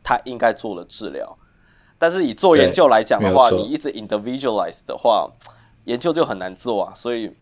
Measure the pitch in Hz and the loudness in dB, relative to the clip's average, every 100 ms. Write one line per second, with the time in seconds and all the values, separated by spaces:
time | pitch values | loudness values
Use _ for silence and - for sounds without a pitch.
0 | - 123 - 120 117 107 110 90 87 - | -4 -4 -4 -2 0 0 -6 -10 -12 -14
1 | 101 69 - - _ _ _ _ _ _ | -12 -10 -12 -16 _ _ _ _ _ _
2 | 165 185 151 107 190 156 135 - 151 110 | 0 2 -2 2 4 6 4 4 4 4
3 | 110 113 101 95 120 110 104 151 151 - | 2 0 4 4 6 4 -2 -6 -8 -10
4 | 104 127 107 127 135 107 85 - - - | -6 -6 -6 -6 -2 -2 -4 -8 -14 -2
5 | 120 104 73 _ - - _ _ - 123 | 0 2 -2 _ -20 -20 _ _ -8 -4
6 | 165 160 143 98 92 92 123 104 87 - | -2 -2 -2 -4 -10 -8 -6 -4 -4 -8
7 | 120 117 107 - | -8 -6 -8 -14